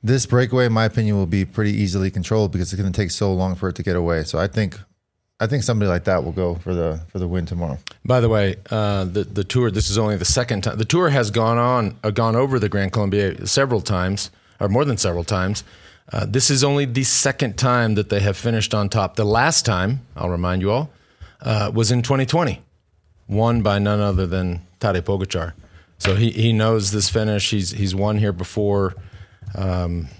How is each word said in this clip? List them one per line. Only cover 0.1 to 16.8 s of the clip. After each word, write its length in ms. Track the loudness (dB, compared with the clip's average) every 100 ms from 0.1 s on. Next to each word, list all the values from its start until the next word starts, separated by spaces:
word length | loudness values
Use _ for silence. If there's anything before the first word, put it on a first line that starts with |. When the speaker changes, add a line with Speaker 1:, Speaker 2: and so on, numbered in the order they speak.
| 0 2
Speaker 1:
breakaway, 400 | 2 4 2 4
in 60 |
my 120 | 4
opinion, 320 | 2 2 2 2
will 100 | 2
be 180 | 0
pretty 280 | 0 0 0
easily 380 | 0 0 0 -2
controlled 420 | -2 0 0 2
because 200 | 0 -4
it's 80 | -2
gonna 120 | -2
take 180 | 0 -2
so 220 | 0 0
long 220 | 0 0 -2
for 120 | -4
it 60 | -4
to 60 |
get 140 | -2 0
away. 260 | 0 -2
So 140 | -2 -2
I 80 | -2
think, 320 | 0 -2 -4 -18 _ _ _ _ -4
I 60 | -2
think 160 | 0
somebody 260 | 0 0 2
like 160 | 2
that 200 | 2 0
will 80 | 0
go 240 | -2 -2 -2
for 180 | -4
the, 260 | -2 -2 -4 -8
for 100 | -6
the 100 | -4
win 180 | -4 -4
tomorrow. 320 | -4 -4 -6 -12 -8
Speaker 2:
By 160 | 0 2
the 80 | 4
way, 280 | 2 2 -2 -4
uh, 340 | -2 0 0
the, 180 | -2 -4
the 200 | -4 -6
Tour, 260 | -2 0 0
this 180 | 0 0
is 60 | 0
only 180 | 0 0
the 80 |
second 380 | 0 0 0 -2
time. 160 | -2 -4
The 60 |
Tour 260 | 0 2 2
has 200 | 2 2
gone 280 | 0 2 2
on, 380 | 2 2 0 -2
uh, 80 | -2
gone 240 | 0 2
over 240 | 2 2 0
the 100 | 0
Grand 240 | 0 -2
Colombier 540 | 0 0 0 0 -2 -2
several 340 | 0 2 0
times, 500 | 0 0 0 -2 -6 -14 _ _
or 80 | 0
more 160 | 2
than 120 | 2 0
several 260 | 0 -2
times. 380 | -2 0 0 -4 -8 -20 -20 -20 -8
Uh, 120 | -6 -2
this 240 | 2 2
is 140 | 4
only 220 | 2 2